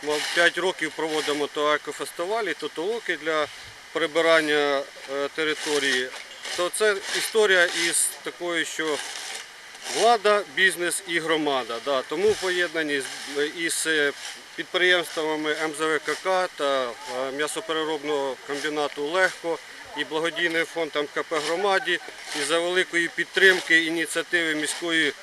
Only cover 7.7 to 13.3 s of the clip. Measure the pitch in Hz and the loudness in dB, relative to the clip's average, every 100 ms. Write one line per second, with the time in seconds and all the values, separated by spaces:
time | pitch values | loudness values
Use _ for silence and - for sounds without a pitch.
7.7 | 165 170 156 - - - - 175 170 151 | 2 0 0 -2 -4 -12 -8 -4 -2 -2
8.7 | - 160 143 - - - - - - - | -4 -2 -2 -4 -10 -10 -12 -12 -18 -18
9.7 | - - 143 208 240 196 208 196 139 190 | -14 -8 2 6 6 6 4 2 2 2
10.7 | 170 175 156 - 170 160 156 147 135 117 | 4 -2 -2 -2 -2 2 2 2 0 0
11.7 | 117 120 139 127 156 208 202 185 180 175 | -4 0 0 0 2 2 2 0 0 0
12.7 | 160 156 147 127 - - | 0 0 -2 -2 -10 -8